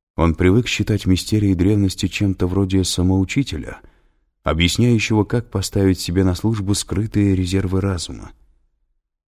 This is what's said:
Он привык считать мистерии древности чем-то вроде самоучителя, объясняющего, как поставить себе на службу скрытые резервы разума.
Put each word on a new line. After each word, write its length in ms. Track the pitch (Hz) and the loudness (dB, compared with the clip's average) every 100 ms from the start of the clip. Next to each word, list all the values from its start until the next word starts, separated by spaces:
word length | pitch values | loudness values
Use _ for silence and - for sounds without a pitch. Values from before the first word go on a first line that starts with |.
| _ | _
Он 200 | - 82 | 0 0
привык 340 | 80 92 110 120 | 2 4 2 0
считать 380 | - 107 104 95 | -4 -2 0 0
мистерии 480 | 92 - 107 104 | 0 0 0 0
древности 520 | 87 90 104 95 - 92 | 2 2 2 0 -2 -4
чем-то 400 | - 101 92 92 | -2 -2 0 -2
вроде 380 | 92 98 95 | 0 0 0
самоучителя, 960 | 90 - 90 95 92 143 139 76 60 - - _ _ _ _ _ | 0 0 2 2 0 -2 -4 -6 -10 -14 -20 _ _ _ _ _
объясняющего, 840 | - 78 87 - 120 113 - 110 | -4 2 2 2 2 2 2 0
как 260 | 98 123 - | 0 -2 -4
поставить 500 | 98 - 104 95 90 | -6 -4 0 2 0
себе 220 | - 90 | -2 0
на 120 | 95 | 2
службу 400 | 90 107 110 95 | 0 -2 -2 -2
скрытые 600 | 101 - 92 110 104 101 | -4 -4 -4 -2 0 2
резервы 460 | 92 90 95 92 95 | 2 0 -2 0 -2
разума. 520 | 98 87 - 57 50 - _ _ _ _ _ _ _ _ | -2 -4 -8 -14 -16 -20 _ _ _ _ _ _ _ _